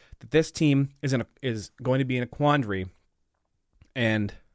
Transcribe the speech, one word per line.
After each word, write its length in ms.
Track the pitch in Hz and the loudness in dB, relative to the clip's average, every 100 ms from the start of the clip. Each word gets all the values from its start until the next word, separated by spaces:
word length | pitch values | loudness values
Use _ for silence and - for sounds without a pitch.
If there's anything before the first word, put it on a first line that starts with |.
| - - | -20 -20
that 100 | 113 | 0
this 200 | 156 156 | 2 2
team 400 | - 156 139 139 - | 2 4 4 2 -2
is 100 | 139 | -2
in 80 | 131 | -2
a, 60 | 113 - | -4 -8
is 280 | 131 113 92 - | -6 -6 -8 -8
going 160 | 127 131 | -2 0
to 60 | |
be 120 | 131 127 | 0 -2
in 60 | |
a 40 | 123 | -4
quandary, 600 | - 147 147 110 95 92 _ _ _ _ _ _ _ _ _ _ | -2 2 2 0 -4 -6 _ _ _ _ _ _ _ _ _ _
and 380 | 131 113 110 101 - _ | -2 0 0 -2 -6 _